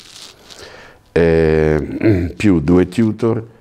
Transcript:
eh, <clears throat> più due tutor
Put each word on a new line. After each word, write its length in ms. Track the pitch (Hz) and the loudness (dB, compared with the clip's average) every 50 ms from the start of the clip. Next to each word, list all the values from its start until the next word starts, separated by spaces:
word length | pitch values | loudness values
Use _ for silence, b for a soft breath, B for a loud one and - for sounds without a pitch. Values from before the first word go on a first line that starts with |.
| B B B B B B B B B B B B B B B B B B B B B _ | B B B B B B B B B B B B B B B B B B B B B _
eh, 1200 | - - 85 82 82 82 80 80 78 78 78 78 78 76 71 - - - - 110 107 90 87 85 82 | -2 0 2 2 2 2 2 2 2 2 2 2 0 0 -2 -4 -6 -2 0 0 0 0 -2 -4 -6
<clears throat> 20 | |
più 240 | - - 107 92 82 | -2 0 0 2 2
due 280 | 73 73 87 87 90 87 | 2 2 2 2 2 0
tutor 580 | - - 113 110 104 107 - 113 113 113 113 b b b | 0 -2 -2 -2 -2 -2 -2 -2 -2 -4 -6 b b b